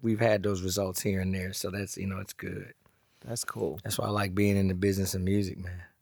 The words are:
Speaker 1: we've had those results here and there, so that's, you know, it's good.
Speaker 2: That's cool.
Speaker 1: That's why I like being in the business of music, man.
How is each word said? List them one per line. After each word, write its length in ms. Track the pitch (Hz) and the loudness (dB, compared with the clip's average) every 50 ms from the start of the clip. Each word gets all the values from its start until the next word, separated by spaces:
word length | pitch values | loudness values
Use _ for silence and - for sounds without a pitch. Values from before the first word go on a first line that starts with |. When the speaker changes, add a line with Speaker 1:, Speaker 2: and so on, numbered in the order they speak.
Speaker 1:
we've 180 | - 113 110 107 | 0 0 2 4
had 220 | 117 113 107 101 | 4 4 4 4
those 220 | 92 104 98 90 92 | 2 0 0 0 -2
results 380 | 92 90 101 98 92 90 - | -2 0 0 -2 -2 -4 -2
here 200 | - 107 95 95 | -2 0 0 2
and 140 | 92 95 95 | 0 0 0
there, 180 | 95 92 95 98 | -2 -4 -4 -6
so 160 | - - 95 | -6 -6 -6
that's, 280 | 95 104 98 - - | -6 -6 -6 -8 -6
you 100 | - 95 | -6 -6
know, 100 | 98 95 | -4 -4
it's 160 | 95 98 - - | -6 -8 -10 -12
good. 400 | - 95 95 95 95 95 123 - _ _ - _ _ _ _ _ _ - | -10 -10 -8 -8 -8 -10 -12 -18 _ _ -20 _ _ _ _ _ _ -10
Speaker 2:
That's 200 | 123 117 - - | -8 -6 -6 -6
cool. 360 | - - 113 101 73 73 - - | -6 -4 -4 -4 -4 -4 -4 -6
Speaker 1:
That's 160 | 107 - - | -4 -2 0
why 80 | 110 | 0
I 20 | 104 | 0
like 240 | 101 104 101 95 92 | 0 0 0 2 4
being 240 | 101 101 101 101 | 4 6 6 6
in 120 | 98 95 95 | 6 4 4
the 40 | 92 | 2
business 400 | 90 101 101 95 98 95 - - | 4 2 4 4 2 2 0 0
of 80 | 92 | 0
music, 380 | 90 95 101 104 98 92 - - | 2 2 4 4 2 0 -4 -6
man. 240 | 90 90 90 87 - - _ _ | -8 -10 -10 -10 -14 -18 _ _